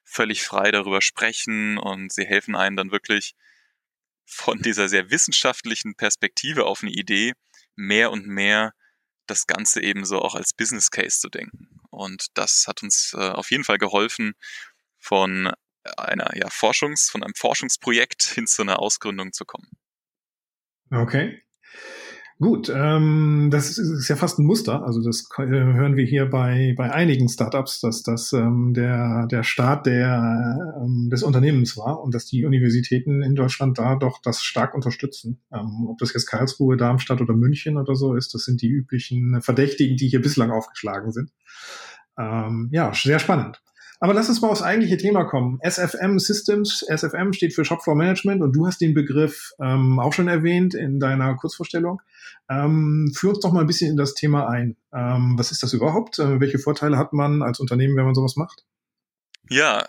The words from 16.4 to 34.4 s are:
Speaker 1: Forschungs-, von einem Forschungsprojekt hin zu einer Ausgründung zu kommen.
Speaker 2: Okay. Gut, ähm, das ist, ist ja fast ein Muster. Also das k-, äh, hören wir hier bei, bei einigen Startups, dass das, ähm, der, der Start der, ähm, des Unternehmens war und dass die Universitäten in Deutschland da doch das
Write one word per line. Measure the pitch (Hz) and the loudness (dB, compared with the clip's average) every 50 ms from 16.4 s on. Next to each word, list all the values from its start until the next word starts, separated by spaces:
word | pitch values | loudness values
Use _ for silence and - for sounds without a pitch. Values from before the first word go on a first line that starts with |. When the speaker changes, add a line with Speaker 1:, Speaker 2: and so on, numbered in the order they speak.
| - - | -6 -6
Speaker 1:
Forschungs-, | - - - 110 - - - 147 151 - - - | -2 0 0 2 2 0 -2 -2 0 0 0 0
von | - 107 | -2 -4
einem | 101 101 - | -8 -8 -6
Forschungsprojekt | - - 113 - - - 127 - - - 127 117 117 123 - - - | -4 -2 -2 -2 -2 -2 -4 -4 -4 -2 0 2 2 2 0 -2 -2
hin | - - - 127 113 | -4 -2 -2 -2 -2
zu | - - - | 0 0 0
einer | 104 98 95 - | 0 0 0 0
Ausgründung | - 107 - - - 107 98 95 95 95 | 0 -2 -2 -4 -4 -6 -6 -6 -8 -10
zu | - - - | -10 -12 -12
kommen. | - - - - _ - - _ _ _ _ _ _ _ _ _ _ _ _ _ _ _ _ _ _ _ _ _ _ | -14 -16 -18 -18 _ -20 -20 _ _ _ _ _ _ _ _ _ _ _ _ _ _ _ _ _ _ _ _ _ _
Speaker 2:
Okay. | 135 117 117 117 - 139 175 233 - - _ _ _ _ _ - - - - - - - - - - - - - - - | -2 -2 0 0 0 -2 -2 -4 -8 -12 _ _ _ _ _ -20 -20 -20 -18 -18 -18 -18 -18 -18 -18 -20 -20 -18 -4 0
Gut, | 147 226 220 - - - 127 | 2 2 2 2 0 -2 -2
ähm, | 135 143 151 156 156 156 156 151 156 151 151 151 147 147 147 | 0 2 2 4 4 4 4 4 4 4 4 4 4 4 4
das | 147 147 143 - | 4 2 0 -2
ist, | - 233 | -4 -4
ist | 190 156 160 139 127 - | -2 -2 -2 -2 -2 -2
ja | 147 | 0
fast | - 175 170 - - | 0 0 0 2 4
ein | 147 | 4
Muster. | 151 220 - - 120 120 151 | 4 4 2 0 -2 -2 -2
Also | 185 127 113 117 | -2 -2 -2 -2
das | 113 120 113 - - - | 0 -2 -2 -4 -8 -8
k-, | - - 135 | -8 -4 -2
äh, | 127 | 0
hören | 135 135 127 131 127 123 139 143 139 | 2 4 4 4 4 4 4 4 4
wir | 135 127 | 2 2
hier | 110 143 139 135 | 2 2 2 2
bei, | 131 135 131 127 123 123 127 131 127 123 | 2 2 2 2 2 2 2 2 2 2
bei | 127 127 120 | 0 -2 0
einigen | 131 160 175 165 135 131 123 113 | 2 2 4 4 4 4 2 2
Startups, | - - 120 - - 135 131 - - - | 2 0 -2 0 0 -2 -2 -4 -6 -4
dass | - 113 113 - | -4 -4 -4 -4
das, | - 117 117 113 - - 139 | -4 -4 -4 -4 -2 -2 0
ähm, | 123 117 117 120 120 123 123 120 | 0 2 2 2 2 2 2 2
der, | 123 120 123 123 120 120 117 113 117 117 | 2 2 2 0 0 0 0 0 0 0
der | 110 127 117 | 0 0 0
Start | 110 - - - 123 131 143 143 - | 0 0 0 2 2 2 2 2 2
der, | 127 123 123 123 127 127 120 117 117 117 117 123 120 131 143 180 160 151 143 | 2 2 4 4 2 2 2 2 2 2 0 0 -2 -2 -4 -4 -6 -8 -4
ähm, | 123 123 123 120 120 117 | -2 -2 0 0 0 0
des | 127 123 | 0 0
Unternehmens | 139 147 127 127 131 151 147 131 123 - - 110 | 2 4 4 4 4 6 4 4 2 2 -2 -4
war | 107 131 156 156 | -4 -4 -4 -4
und | - 131 117 | -4 -4 -4
dass | 117 - | -4 -4
die | - 131 120 135 | -2 -2 0 2
Universitäten | 147 135 127 123 117 113 123 127 - 127 127 131 147 139 139 | 4 4 4 4 4 4 2 2 2 0 0 2 0 0 2
in | 143 135 143 | 2 2 2
Deutschland | 139 127 131 - - 139 135 127 - | 2 2 0 0 0 0 0 2 2
da | 113 131 135 | 2 0 2
doch | 135 135 127 - - | 2 0 -2 -2 -2
das | - 120 113 - | -4 -4 -4 -4